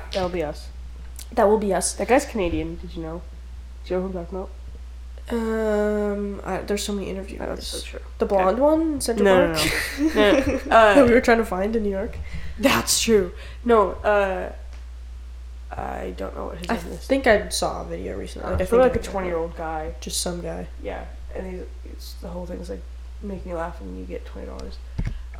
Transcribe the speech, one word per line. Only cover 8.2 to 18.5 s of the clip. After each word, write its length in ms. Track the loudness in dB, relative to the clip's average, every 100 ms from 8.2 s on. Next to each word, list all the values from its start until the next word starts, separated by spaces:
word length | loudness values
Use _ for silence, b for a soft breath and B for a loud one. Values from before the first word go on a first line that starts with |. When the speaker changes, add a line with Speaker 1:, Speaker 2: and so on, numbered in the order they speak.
| 2
Speaker 2:
blonde 240 | 4 6
Speaker 1:
Okay. 100 | 6
Speaker 2:
one 200 | 6 6
in 180 | 4 0
Central 240 | 0 4
Speaker 1:
No, 220 | 8 8 6
no, 20 |
Speaker 2:
Park? 180 | 4 0 0 -2 0
Speaker 1:
no. 340 | 2 6 6
No, 60 | 6
Speaker 2:
<laughs> 300 | 4 0 6 8
Speaker 1:
uh, 180 | 10
Speaker 2:
That 120 | 10 8
we 60 |
were 80 | 8
trying 180 | 6 4
to 80 | 4
find 280 | 0 0
in 80 | 0
New 80 | 0
York? 280 | -2 -4 -6 -6 B B B
Speaker 1:
That's 420 | 2 4 2 2
true. 320 | 6 4 4 -4 B B
No, 280 | 4 6 6 2
uh, 480 | 2 4 2 0 -6 -8 -12 -12 -12 -14 -12 -14 -14 -14 -14 -14 -12
I 400 | -8 -6 -6 -8 -8
don't 200 | -8 -8
know 100 | -10
what 120 | -6
his 120 | -4
Speaker 2:
I 40 | -4
Speaker 1:
name 160 | -4
is. 140 | -6 0
Speaker 2:
think 200 | 2 6
I 220 | 4 2
saw 320 | -2 -2 -4
a 40 |
video 320 | -8 -8 -8 -8
recently. 320 | -8 -8 -4